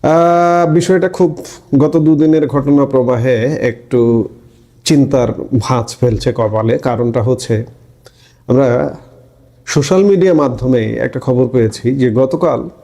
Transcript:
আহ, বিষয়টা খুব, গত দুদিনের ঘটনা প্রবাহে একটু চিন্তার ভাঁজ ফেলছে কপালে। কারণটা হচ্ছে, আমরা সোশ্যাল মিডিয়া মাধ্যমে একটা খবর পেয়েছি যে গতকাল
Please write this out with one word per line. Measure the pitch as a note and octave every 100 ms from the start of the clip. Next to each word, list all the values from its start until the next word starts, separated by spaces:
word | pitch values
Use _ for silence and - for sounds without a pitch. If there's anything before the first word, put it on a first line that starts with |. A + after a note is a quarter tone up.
আহ, | - E3 E3+ F3 F3 F3 E3+
বিষয়টা | D#3+ F3 F#3 F3+
খুব, | - F3 D3+ - - - C#3+
গত | D3+ D#3+
দুদিনের | D#3 D3+ D#3 D#3 D3
ঘটনা | C#3 C#3 C#3+ C#3
প্রবাহে | C3+ B2 B2 B2+ A#2+ B2
একটু | D#3 B2 A2+ - B2 A#2 A#2 G#2 - - _ _ _
চিন্তার | - D3 C3+ C#3 B2 - - B2+
ভাঁজ | - B2+ A2+ -
ফেলছে | B2 G#2+ B2+ A#2
কপালে। | A2 A2 A2 B2
কারণটা | B2+ A#2 A#2+ A#2+
হচ্ছে, | A2 B2 - A2 - - _ _ - _ _ _ -
আমরা | B2+ C3+ A#2+ - - - - _ _ _ _ -
সোশ্যাল | D3+ C#3 F#3
মিডিয়া | G3 G3 F#3
মাধ্যমে | D#3+ C#3+ A#2 B2+ B2 A2
একটা | A2+ B2 C3
খবর | - B2 B2+
পেয়েছি | B2 A2+ - A#2+ C3+
যে | B2+
গতকাল | A2+ C3 E3+ F3 B2 E3+ -